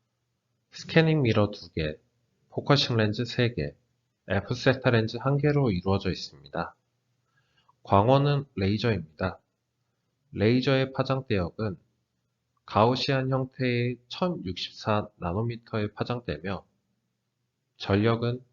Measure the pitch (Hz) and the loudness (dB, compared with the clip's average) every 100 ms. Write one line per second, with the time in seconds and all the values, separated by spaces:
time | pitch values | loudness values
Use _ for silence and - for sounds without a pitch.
0 | _ _ _ _ _ _ _ - - 165 | _ _ _ _ _ _ _ -18 0 2
1 | 160 156 120 107 104 - 87 - 76 76 | 4 4 2 4 2 -2 -12 -6 -6 -8
2 | _ _ _ _ _ - - 143 - 117 | _ _ _ _ _ -4 0 2 2 2
3 | 107 107 123 - 120 80 71 - _ _ | 2 0 -4 0 0 0 -6 -8 _ _
4 | _ _ - 98 - 123 139 127 131 117 | _ _ -4 -4 -2 0 0 2 2 2
5 | 110 117 135 143 147 147 127 90 95 98 | 0 -2 -2 0 2 2 2 0 0 0
6 | 95 - - 69 71 76 82 - _ _ | 0 -6 -8 -16 -10 -8 -8 -12 _ _
7 | _ _ _ _ _ _ _ _ - 98 | _ _ _ _ _ _ _ _ 2 4
8 | 113 139 143 143 - - 95 107 120 98 | 6 4 4 0 -4 -2 0 0 0 -2
9 | 80 - 92 - _ _ _ _ _ _ | -4 -6 -6 -6 _ _ _ _ _ _
10 | _ _ _ 95 107 127 135 131 131 - | _ _ _ 0 2 4 2 0 0 -2
11 | 127 135 - 101 85 - 107 87 _ _ | -2 -2 -2 -2 -2 -4 -6 -8 _ _
12 | _ _ _ _ _ _ - 104 113 131 | _ _ _ _ _ _ -2 4 4 4
13 | - 135 131 131 127 - 127 120 123 120 | 0 -2 0 -2 -2 -4 -2 0 -2 -4
14 | - - 180 - 92 90 - - 110 104 | -10 -4 -2 -2 -6 -8 -10 -6 -2 -2
15 | 104 - 85 95 117 117 - 113 104 - | -2 -8 -4 -2 -4 -6 -6 -4 -4 -4
16 | 120 123 - 78 92 87 - _ _ _ | -6 -6 -6 -8 -6 -8 -10 _ _ _
17 | _ _ _ _ _ _ _ - - 101 | _ _ _ _ _ _ _ -10 0 2
18 | 113 117 120 127 - | 2 0 -2 -4 -10